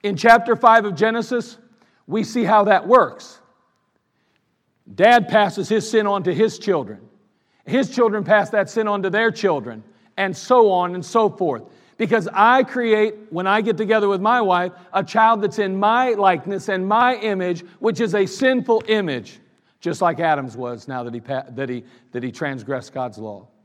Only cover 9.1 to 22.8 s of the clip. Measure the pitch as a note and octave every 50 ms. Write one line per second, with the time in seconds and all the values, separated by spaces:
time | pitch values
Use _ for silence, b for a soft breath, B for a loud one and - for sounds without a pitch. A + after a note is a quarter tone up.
9.1 | F3+ G#3+ A3+ A3+ A3 - - G3 E3 C#3+ G#2+ A#2+ A2+ A2 G#2+ b b b b b
10.1 | b - G3 F#3+ F3+ - - - B3+ B3 A3+ G#3 F#3 F3+ F3 F3 F3+ F3+ F3 -
11.1 | - A3+ A3 G3+ - - F#3 D#3+ C3 A2+ - b b b b b b b A3+ E3
12.1 | A#3 A3 F3 - - F#3 G#3 A#3 B3 C4 C4 - - B3 A#3+ A3+ G#3+ G#3+ G#3+ A3
13.1 | G#3+ - - - E3 E3+ F#3 F#3+ G3 G#3+ A3 A3+ A3 D#3+ A3 G3 A3 A3 G#3 G3+
14.1 | G3+ F#3 F#3+ A3 A#3+ B3 A3+ F#3+ F3+ F3 F3+ F3+ F3 B B B B G3 - -
15.1 | - G#3+ A3 A3 A3+ G#3+ G3 G3+ - - G#3 F#3+ F#3+ F#3+ G3+ G#3 A3+ A#3+ C4 B3+
16.1 | A#3 G3+ G3+ F#3+ D#3 D3+ - F3+ G3+ F#3+ - - G3 F#3 F#3 F#3+ G#3 A3+ B3 B3
17.1 | B3+ A3 G3+ A3 G3+ F#3+ F3+ F3+ F3 E3 - B B B - A3 G#3+ - A#3 G#3+
18.1 | E3+ G#3 G3 F#3+ - - C4+ B3+ C4 B3+ - - A3+ A3 A3+ - G#3+ G#3+ G3+ E3
19.1 | C3+ B2 G2 - - - _ _ _ _ _ _ _ _ - E3+ D#3 - F3+ F3
20.1 | D3 B2 E3+ E3 D3+ C#3+ C3+ B2+ G#2+ A#2 B2+ A#2+ A#2+ A2+ - - C3+ B2+ B2 A#2+
21.1 | A#2 A#2+ A2 - C#3 B2+ - - B2 A#2 C3+ B2 B2+ B2 - b b b b b
22.1 | _ - A#2+ C3 - - D#3+ C#3+ C3+ B2+ A2 A#2+ C#3 B2+